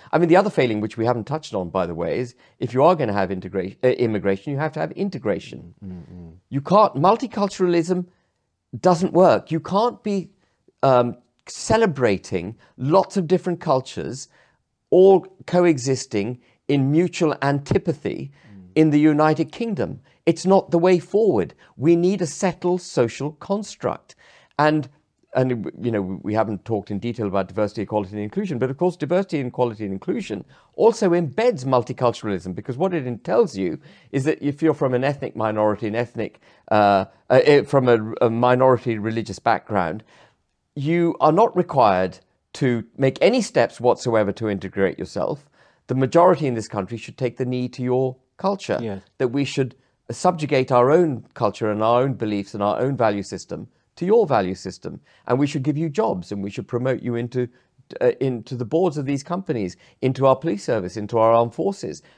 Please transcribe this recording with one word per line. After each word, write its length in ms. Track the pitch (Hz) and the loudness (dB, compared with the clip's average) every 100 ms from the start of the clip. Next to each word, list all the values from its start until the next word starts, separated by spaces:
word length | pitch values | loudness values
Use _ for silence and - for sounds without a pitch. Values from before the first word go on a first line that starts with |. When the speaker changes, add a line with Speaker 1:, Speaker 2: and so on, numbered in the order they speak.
| - | -4
Speaker 1:
I 60 | 160 | 0
mean, 100 | 175 | 4
the 60 | 175 | 4
other 140 | 202 | 4
failing, 280 | - 127 107 | 0 0 0
which 140 | 107 - | -4 -2
we 80 | 113 | -2
haven't 200 | 120 104 | -2 -4
touched 300 | 151 - 101 | -8 -6 -6
on, 140 | 87 | -4
by 180 | 92 87 | -4 -4
the 80 | 82 | -4
way, 240 | 85 85 | -4 -4
is 160 | 123 - _ - | -6 -12 _ -10
if 140 | 120 | -4
you 100 | 123 | 2
are 120 | 151 180 | 4 4
gonna 180 | 120 | 0
have 160 | 101 92 | -2 -2
integra-, 460 | 92 92 98 92 - | -4 -6 -6 -6 -2
uh, 40 | 127 | 0
immigration, 640 | 120 120 107 98 98 - | 2 0 0 -2 -2 -4
you 80 | 139 | -6
have 140 | 156 | -4
to 60 | 151 | -4
have 120 | 160 | -8
integration. 800 | - 196 151 110 85 - - 87 - | -6 -8 -6 -4 -4 -6 -18 -18 -18
Speaker 2:
Mm, 60 | 98 | -16
mm, 40 | 90 | -14
mm. 300 | 80 90 82 85 - | -16 -18 -20 -20 -8
Speaker 1:
You 120 | 135 | -8
can't, 320 | 139 196 214 135 | 2 4 4 2
multiculturalism 1120 | 170 226 233 - 202 - 185 170 165 180 175 _ _ _ _ _ _ 120 | 2 2 -2 -4 -4 -2 0 2 0 -2 -4 _ _ _ _ _ _ 0
doesn't 340 | 180 170 180 | 2 2 2
work. 360 | 170 180 135 - | 4 6 4 2
You 100 | 160 | -6
can't 440 | - 190 240 - | -2 -2 -2 -4
be, 260 | 214 196 165 _ _ _ _ - | -6 -6 -6 _ _ _ _ -2
um, 320 | 135 127 120 - _ _ - | 4 4 4 -2 _ _ -18
celebrating 1080 | - - 220 220 135 120 95 - 92 87 113 _ - | -10 0 2 2 2 0 0 -2 -6 -6 -12 _ -8
lots 400 | 131 185 - 196 | 2 2 2 -2
of 100 | 160 | 0
different 320 | 180 190 175 | 0 -2 -4
cultures, 680 | 170 131 - - 78 127 - _ _ _ _ _ - | 0 -2 -2 -10 -8 -10 -14 _ _ _ _ _ 0
all 340 | 180 190 190 - _ - | 6 8 6 2 _ -2
coexisting 920 | 180 175 147 123 131 - 107 101 123 _ _ - | 2 2 2 0 -4 -4 -4 -4 -8 _ _ -2
in 240 | 143 135 | 0 2
mutual 420 | 151 180 - 160 - | 2 0 0 -2 0
antipathy 920 | 139 143 143 196 180 - 101 - 139 | 0 -2 0 -2 -2 -6 -6 -8 -12
Speaker 2:
Mm. 400 | _ - 98 92 - | _ -20 -20 -6 2
Speaker 1:
in 140 | 160 | 4
the 80 | 147 | 6
United 520 | 151 147 156 156 156 | 4 4 2 2 -2
Kingdom. 500 | - 233 180 98 - _ _ - | -4 -6 -4 -6 -8 _ _ -2
It's 180 | 165 185 | 0 4
not 240 | 196 - | 2 4
the 80 | 170 180 | 2 4
way 120 | 180 | 2
forward. 560 | - 202 220 120 85 - _ - | 2 0 2 2 -2 -8 _ -2
We 180 | 135 170 | 2 4
need 260 | 180 202 | 4 0
a 60 | 175 | -4
settled 540 | - 190 - 180 180 | -2 -4 -2 -2 -2
social 500 | - - 117 - 143 | -2 0 0 -2 -8
construct. 840 | 156 - 101 104 - 110 - _ - _ _ _ - | -8 -6 -6 -6 -8 -6 -6 _ -20 _ _ _ 0
And, 300 | 151 156 135 _ _ _ _ | 2 2 -4 _ _ _ _
and, 380 | - 131 120 98 - | -2 0 -2 -6 -6
you 100 | 117 | -4
know, 280 | 110 92 95 | -2 -4 -6
we 120 | - 107 | -4 -2
haven't 300 | 107 104 - | 0 -4 -4
talked 260 | 110 95 | -6 -4
in 80 | 101 | -8
detail 280 | 117 117 104 | -6 -6 -4
about 200 | 98 92 | -2 -4
diversity, 340 | 92 104 - | -4 -4 -4
equality, 280 | 98 107 98 | -4 -4 -6
and 80 | 104 | -8
inclusion, 380 | 104 185 202 127 | -8 -8 -6 -4
but 100 | 127 | -4
of 80 | 139 | -2
course, 180 | 180 170 | -4 -4
diversity, 420 | 143 180 196 156 | -2 -2 -2 -4
equality, 440 | 123 - 123 107 104 | -6 -4 -4 -4 -8
and 80 | |
inclusion 500 | 190 - 226 190 - - _ _ - | -8 -6 -6 -6 -10 -12 _ _ 2
also 360 | 220 220 190 | 2 4 0
embeds 520 | 175 165 - 240 180 131 | 0 -2 -2 0 0 0
multiculturalism, 880 | 127 - 139 123 110 110 95 92 90 | 0 0 -2 -2 -2 -4 -6 -6 -10
because 220 | 107 123 | -8 -4
what 160 | 185 | -2
it 300 | 175 127 120 | -4 -6 -8
tells 340 | - 233 220 - | -2 0 0 0
you 220 | 92 143 - - _ | -4 -6 -12 -20 _
is 120 | 139 135 | -4 -2
that 120 | - | -2
if 200 | 143 143 | -2 0
you're 120 | 160 | 0
from 200 | 143 139 | 0 0
an 100 | 127 | 0
ethnic 320 | 135 143 131 - | -2 -4 -8 -4
minority, 520 | 110 107 107 104 113 | -2 2 2 0 -2
an 80 | 110 | -4
ethnic, 440 | 120 113 107 _ _ _ - | -4 -6 -8 _ _ _ 2
uh, 340 | 107 101 98 95 _ - | 4 6 4 0 _ 2
uh, 120 | 131 | 4
eh, 180 | 135 143 | 6 6
from 240 | 143 139 127 | 4 2 4
a, 100 | 117 107 110 117 | 2 2 0 0
a 40 | |
minority 680 | 113 120 127 131 123 127 110 | 2 2 4 4 2 0 -4
religious 420 | 107 113 104 95 | -4 -4 -6 -4
background, 640 | - 107 - 104 85 101 - _ _ _ _ _ _ - | -2 -2 -2 -2 -2 -4 -12 _ _ _ _ _ _ -8
you 400 | 139 170 170 - | -2 0 0 2
are 120 | 151 | 2
not 240 | 165 233 180 | 4 2 0
required 640 | 175 143 113 92 92 - _ _ _ | -2 2 4 4 0 -6 _ _ _
to 300 | - 135 120 110 - | -4 -2 -2 -4 -2
make 200 | 135 131 | -2 2
any 200 | 175 254 | 2 2
steps 380 | 208 156 117 - | 0 0 0 0
whatsoever 520 | 120 190 127 113 101 | 0 2 2 0 0
to 180 | 98 110 | -2 -4
integrate 480 | 98 95 101 95 - | -4 -6 -2 -2 -2
yourself. 480 | 80 98 - 143 _ _ _ _ - | -8 -6 -4 -6 _ _ _ _ -6
The 80 | 131 | -2
majority 520 | 131 165 180 156 143 | 2 4 6 4 0
in 80 | 117 | -4
this 120 | 101 | -6
country 300 | 107 92 113 | -6 -6 -10
should 200 | - - | -14 -6
take 200 | 127 - | -6 -4
the 80 | 127 | -6
knee 240 | 127 123 | -4 -6
to 120 | 123 | -6
your 340 | 127 127 131 127 _ _ | -2 0 -2 -6 _ _
culture, 420 | 190 196 - - | -4 -4 -4 -4
Speaker 2:
Yes. 200 | 113 98 - - | -4 -10 -12 -4
Speaker 1:
that 100 | 131 | -2
we 160 | 131 139 | -2 -4
should 300 | - 131 - _ _ - | -2 -4 -6 _ _ -16
subjugate 640 | 117 180 175 143 139 131 | -2 -2 0 0 0 2
our 180 | 127 123 | 4 4
own 340 | 165 170 120 - | 4 2 -2 -8
culture 360 | - 110 - 110 | -4 -4 -2 -4
and 120 | 104 | 0
our 180 | 110 120 | 2 2
own 100 | 135 | 2
beliefs 400 | 110 110 104 98 | -2 -4 -4 -6
and 100 | 104 | -4
our 160 | 101 - | -2 0
own 160 | 131 127 | -2 0
value 280 | 110 104 | 0 -2
system 440 | 95 95 - - - _ _ - | -6 -12 -12 -14 -14 _ _ -8
to 100 | 175 | 0
your 200 | 226 190 | 2 2
value 280 | 120 92 95 | 0 0 -4
system. 440 | 95 - 90 - _ _ - | -10 -12 -14 -14 _ _ -4
And 120 | 127 | 0
we 80 | 143 | 0
should 160 | 143 | -2
give 140 | 135 147 | -4 -2
you 120 | 160 | -4
jobs, 420 | 143 220 185 170 | -2 -2 -2 -6
and 120 | 101 | -8
we 80 | 98 | -8
should 160 | 101 101 | -10 -6
promote 340 | 120 131 127 | -4 -2 -2
you 140 | 123 117 | -4 -6
into, 340 | 120 127 123 _ _ _ - - | -4 -4 -6 _ _ _ -14 -2
uh, 120 | 123 - | 0 2
into 340 | 135 120 107 123 | -2 -4 -8 -8
the 80 | 117 | -4
boards 320 | 160 185 147 | 0 0 -2
of 80 | 135 | -4
these 180 | 143 | -4
companies, 520 | - 175 190 127 92 - _ - | -4 -8 -6 -4 -4 -8 _ -4
into 240 | 131 127 135 | -2 2 2
our 80 | 131 | 2
police 280 | 165 202 | 0 -4
service, 320 | - 113 90 110 | -2 -2 -4 -8
into 200 | 104 117 | -2 2
our 160 | 113 | 4
armed 220 | 117 117 - | 4 2 -2
forces. 480 | 160 98 113 73 _ | -6 -4 -10 -12 _